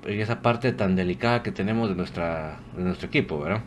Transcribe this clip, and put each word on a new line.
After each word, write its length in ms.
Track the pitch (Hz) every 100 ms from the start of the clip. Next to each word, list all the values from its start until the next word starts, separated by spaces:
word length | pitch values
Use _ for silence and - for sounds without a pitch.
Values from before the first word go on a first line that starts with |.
| -
en 140 | 104
esa 240 | 110 117
parte 280 | 120 117 127
tan 240 | - 101 92
delicada 460 | 90 90 117 120
que 100 | 110
tenemos 380 | 92 98 113 110
de 60 | 90
nuestra, 640 | 90 90 85 82 78 76 - -
de 80 |
nuestro 240 | 90 90 87
equipo, 320 | 151 98 78
¿verdad? 240 | 73 107